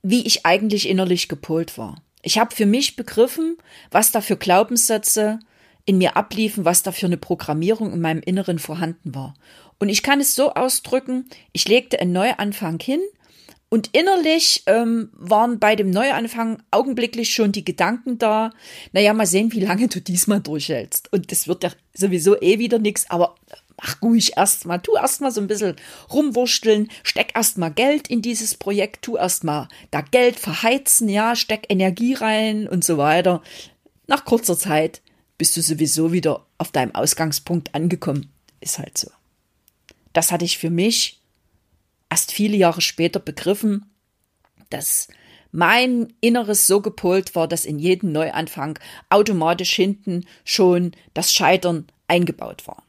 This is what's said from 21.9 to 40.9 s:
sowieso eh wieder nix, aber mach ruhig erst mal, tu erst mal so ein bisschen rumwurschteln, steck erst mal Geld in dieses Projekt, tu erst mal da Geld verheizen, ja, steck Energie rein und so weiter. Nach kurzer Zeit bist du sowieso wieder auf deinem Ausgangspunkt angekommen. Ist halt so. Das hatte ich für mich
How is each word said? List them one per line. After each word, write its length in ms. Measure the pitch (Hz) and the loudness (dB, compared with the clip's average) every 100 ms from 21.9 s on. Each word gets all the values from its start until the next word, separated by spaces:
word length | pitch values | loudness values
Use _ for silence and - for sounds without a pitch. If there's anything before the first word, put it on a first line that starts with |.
sowieso 480 | - 190 180 160 208 | -2 0 2 2 4
eh 180 | 170 214 | 4 2
wieder 200 | 233 233 | 2 0
nix, 300 | 208 208 - | 0 -2 -4
aber 260 | 170 170 _ _ - _ - | 0 0 _ _ -20 _ -16
mach 240 | - - | -12 -2
ruhig 340 | 226 226 - - | 2 4 2 0
erst 300 | 196 - 175 | 0 0 -4
mal, 140 | 175 | -6
tu 160 | - 440 | 0 0
erst 260 | 254 - | 0 -2
mal 100 | 277 | -4
so 80 | 220 | -2
ein 80 | 202 | -4
bisschen 280 | 208 202 160 - - - | -2 -2 -4 -14 -20 -4
rumwurschteln, 760 | 262 302 226 247 - 226 214 214 - | 0 0 0 0 0 2 2 2 -6
steck 300 | - - - - | -6 -2 -2 0
erst 240 | 220 - | -2 -2
mal 100 | 165 | -4
Geld 380 | 151 254 302 - | 0 2 2 -2
in 140 | 240 | -4
dieses 340 | 220 220 220 - | -4 -4 -6 -6
Projekt, 480 | - 202 202 - | -2 -2 -2 -6
tu 140 | - 233 | -8 -4
erst 260 | 180 - | -2 -2
mal 240 | 160 147 131 - - | -4 -4 -8 -16 -8
da 100 | 151 | -8
Geld 380 | 143 254 247 247 | 0 4 4 2
verheizen, 680 | - - 226 269 269 - 226 | -8 -2 0 0 2 2 2
ja, 260 | 196 226 233 | 0 0 0
steck 320 | - 214 - | -2 -6 -2
Energie 460 | 196 190 180 240 254 | 2 2 2 -2 0
rein 520 | 220 214 220 214 214 | 0 0 0 -2 -4
und 160 | 180 | -2
so 140 | 175 160 | 0 2
weiter. 460 | 143 160 180 175 - - - _ _ _ - | 4 4 2 0 -4 -20 -20 _ _ _ -4
Nach 180 | 285 - | -4 0
kurzer 320 | 233 233 170 | 0 0 -4
Zeit 440 | 196 156 160 - _ _ _ _ | 0 0 0 -4 _ _ _ _
bist 180 | 160 - | -2 0
du 60 | |
sowieso 500 | 160 156 160 - 160 | -2 0 0 2 2
wieder 360 | 175 165 135 _ _ | 2 0 -4 _ _
auf 140 | 165 | -4
deinem 240 | 147 127 - | -2 -2 -2
Ausgangspunkt 800 | - - 160 147 - 175 - - | -2 -2 -2 -4 -4 -6 -4 -4
angekommen. 560 | 170 180 - 143 139 _ _ _ | -2 -2 -4 -6 -8 _ _ _
Ist 180 | - - | -10 -10
halt 180 | - - | -8 -8
so. 140 | - _ _ _ _ _ _ _ _ _ _ | -10 _ _ _ _ _ _ _ _ _ _
Das 180 | - 170 | -2 -2
hatte 140 | 175 175 | -2 -2
ich 120 | - | -4
für 140 | 165 | -4
mich 500 | 170 202 | 0 0